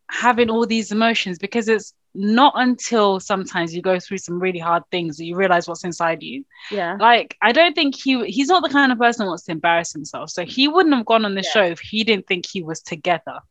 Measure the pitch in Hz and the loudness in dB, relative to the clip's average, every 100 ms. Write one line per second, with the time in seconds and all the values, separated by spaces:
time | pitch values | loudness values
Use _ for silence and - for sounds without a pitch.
0 | _ - 233 233 233 226 233 226 208 208 | _ 0 2 2 2 2 0 -2 -2 0
1 | 226 226 196 175 196 233 220 220 202 _ | 0 0 -4 -6 -6 -4 0 -2 -2 _
2 | _ 190 202 226 277 208 247 247 - 233 | _ -6 0 4 4 4 0 0 0 2
3 | 208 190 - 190 185 185 170 170 180 185 | 2 0 -2 -4 -2 -4 -4 -4 0 -2
4 | - 190 - 175 185 175 165 170 - 180 | -2 -10 -6 -4 -2 -2 0 -2 0 -4
5 | 165 147 165 175 196 175 170 165 180 165 | -4 -6 -8 0 2 2 0 -8 -8 -2
6 | 165 160 156 - 277 _ - 208 175 196 | -2 -2 -8 -12 -14 _ -8 -4 -4 2
7 | 220 240 165 - 214 240 339 349 285 254 | 4 4 2 -2 2 4 4 4 -2 0
8 | 269 262 202 208 277 359 302 277 277 240 | -2 0 -2 -2 2 2 2 2 2 4
9 | 240 240 196 170 - 165 170 170 170 160 | 2 2 -4 -6 -8 -2 2 2 0 -10
10 | 156 - 156 - 170 - 285 320 339 262 | -12 -12 -10 -8 -6 0 2 4 4 2
11 | 220 226 214 196 190 220 185 165 - 214 | 4 2 2 -2 0 2 2 0 -6 -4
12 | 226 208 - 185 - 196 160 160 - 160 | 0 0 0 -6 -4 -8 -8 -10 -10 -6
13 | 180 165 143 131 _ | -2 -2 -4 -14 _